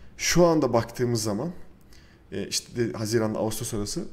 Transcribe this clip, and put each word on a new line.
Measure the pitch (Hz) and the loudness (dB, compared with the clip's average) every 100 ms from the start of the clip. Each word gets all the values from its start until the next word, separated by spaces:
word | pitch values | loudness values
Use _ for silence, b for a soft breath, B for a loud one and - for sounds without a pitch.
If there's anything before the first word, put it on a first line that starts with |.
| b b | b b
Şu | - 170 175 | 2 6 6
anda | 160 131 | 6 4
baktığımız | 117 113 - 120 117 | 2 0 -2 0 0
zaman, | 107 104 165 - - - - b b b b | 0 -2 -4 -8 -14 -20 -20 b b b b
e, | 98 80 | -8 -6
işte | - - 117 | -6 -4 -4
de, | 117 107 | -2 -2
Haziran'la | 110 113 110 107 | 0 0 2 0
Ağustos | 107 - 117 | -2 -4 -6
arası | 110 104 170 196 | -4 -4 -6 -8